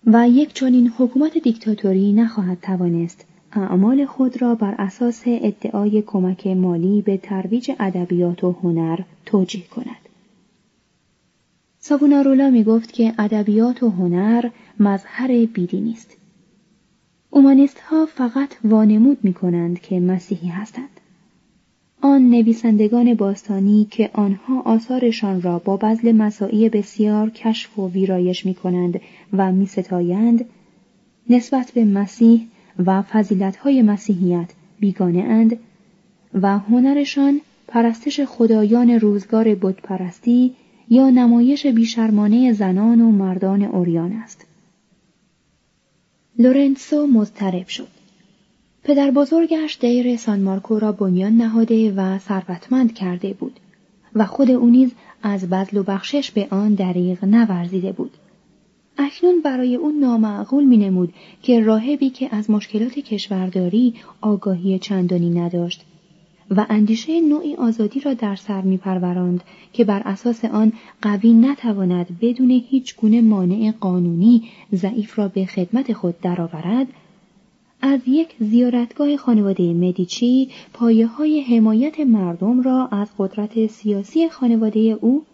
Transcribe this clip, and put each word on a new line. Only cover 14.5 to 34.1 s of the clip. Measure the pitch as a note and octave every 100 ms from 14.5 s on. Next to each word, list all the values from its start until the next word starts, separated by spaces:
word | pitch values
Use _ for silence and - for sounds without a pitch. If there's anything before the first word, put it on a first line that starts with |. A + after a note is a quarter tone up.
| - _ -
مظهر | G3+ G3 - - B3+ B3 A3+
بیدینی | A3+ F3 F#3+ A3
است. | A3+ - _ _ _ _ _ _ _ _ _ _ _ _
اومانیست‌ها | C#4+ C#4 C4+ C#4 - - D#4+ D#4+
فقط | - B3 C4 C#4 -
وانمود | A3 A3 G#3+ G#3+ B3 C#4+
می‌کنند | G3+ F3+ F3+ F3 E3+ F3
که | - F#3
مسیحی | F3+ F#3 - F3+ F3
هستند. | F3 G#3+ A#3+ C#4 _ _ _ _ _ _ _ _ _ _ _
آن | C#4 C#4 B3+
نویسندگان | A#3+ A3+ A3+ A#3 G#3+ G#3+ A#3+ A#3+
باستانی | A#3 G3 G3 - G3 G3 G#3 G#3
که | - G#3
آنها | - G3+ G3 - B3+
آثارشان | B3+ A3+ A3+ B3+ B3 A3+ G3+ F#3+
را | F3+ F3
با | F#3 G3
بذل | G#3+ A3+ A#3
مساعی | A3+ G#3+ G#3 G3+ G#3+ A3
بسیار | G#3+ G3+ - G#3+ G#3+ A3
کشف | A3 A3+ A3 - -
و | F#3+
ویرایش | F#3 F#3 F#3 F3+ F3+ F#3
می‌کنند | F#3 F#3 F3+ F3 F3 - - _
و | F#3+ F#3+
می‌ستایند، | F#3 G3 - F#3 F3+ F3 F#3 A#3 A#3 A#3+ _ _ _ _ _ _ _ -
نسبت | A#3+ A#3 C4 B3+
به | A#3+
مسیح | A3 G3 G3+ - A3+ A#3 A3+ _ _ - F3+
و | F#3+
فضیلت‌های | G3 A3 G3+ F#3+ F#3+ F#3+ C#4 C4+
مسیحیت | G#3+ G3+ -